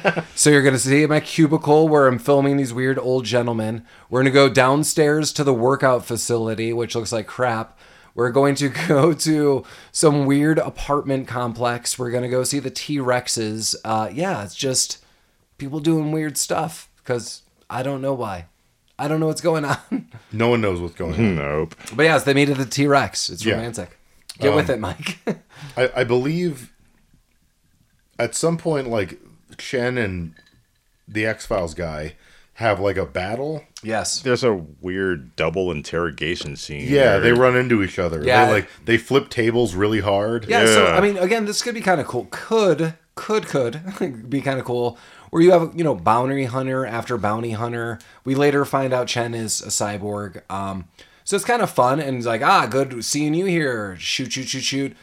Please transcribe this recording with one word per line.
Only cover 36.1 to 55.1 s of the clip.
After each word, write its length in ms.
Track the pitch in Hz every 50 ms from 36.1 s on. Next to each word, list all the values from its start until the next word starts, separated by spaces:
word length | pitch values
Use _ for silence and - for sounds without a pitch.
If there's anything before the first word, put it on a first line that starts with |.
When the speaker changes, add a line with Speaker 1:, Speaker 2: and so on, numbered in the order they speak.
| 67 - 73 80 87 - - 76 71
Speaker 3:
scene 320 | - - - 73 71 64
Speaker 2:
Yeah, 260 | - 143 139 131 113 101
Speaker 3:
where 60 | 98
Speaker 2:
they 100 | 92 117 120
run 220 | 120 127 127 123
into 280 | 123 127 123 117 104 95
each 160 | 90 - 98
other. 240 | 90 82 82 78 73
Speaker 1:
Yeah. 220 | 127 123 123 123
Speaker 2:
They, 40 | 120
like, 180 | 107 101 95 - - - -
they 120 | 113 117
flip 320 | 113 - - 131 135 139 -
tables 460 | - 123 110 117 113 120 120 98 90
really 240 | 92 104 104 110 104
hard. 480 | 92 104 98 101 104 113 117 117 107
Speaker 1:
Yeah, 180 | - 226 233 117
so, 180 | 113 110 104 95
Speaker 3:
Yeah. 100 | 87 -
Speaker 1:
I 40 | 175
mean, 160 | 202 208 202
again, 280 | 180 180 185 233 226 208
this 160 | 208 202 -
could 140 | - 247 220
be 60 | 226
kinda 220 | - 190 180 156 -
cool. 240 | - 120 120 - -
Could, 640 | - - - - 226 226 208 185 151 139 165 160 160 - _ _ _
could, 300 | - - - 214 214 160
could 360 | - - 139 123 117 113 156 175 190
<laughs> 400 | 196 - 190 147 120 110 110 123
be 120 | 135 139
kinda 220 | - 139 135 127 113
cool. 340 | - 120 120 120 120 120 - - - - - - -
Where 140 | - 165 170
you 80 | 180
have, 220 | 185 170 165 - -
you 80 | 165 165
know, 100 | 147 120
bounty 520 | 90 82 110 110 120 127 135 139 139 135
hunter 400 | 117 123 131 131 131 131 131 131
after 320 | 104 117 117 113 - 123
bounty 340 | 107 95 104 107 117 117 117
hunter. 480 | 110 104 117 117 120 117 117 117 110 - - - - - _
We 100 | 131 135
later 320 | 139 147 147 139 143 139
find 280 | - - 135 135 127 127
out 140 | 123 123
Chen 260 | - - 123 117 117 117
is 260 | 113 113 104 - -
a 60 | -
cyborg. 720 | 104 - - 107 104 104 98 101 104 104 101 104 95 85 - - -
Um, 360 | 95 98 98 98 95 92 87 - _ - - _ _ _ _
so 100 | - 202
it's 100 | 196 196
kinda 220 | - 240 233 196
fun, 320 | 160 - - 123 123 139 156
and 180 | 147 135 131
it's 80 | 123 117
like, 160 | 120 113 110
"Ah, 240 | 139 170 196 175 143
good 380 | 113 113 135 135 127 123 117 113
seeing 300 | - - 147 151 151 156
you 120 | 170 190
here. 520 | 190 170 165 151 131 123 107 104 98 90 80
Shoot, 320 | - - - - - -
shoot, 160 | - 131 127
shoot, 140 | - - 131 123
shoot. 340 | - 135 135 139 123 - - - -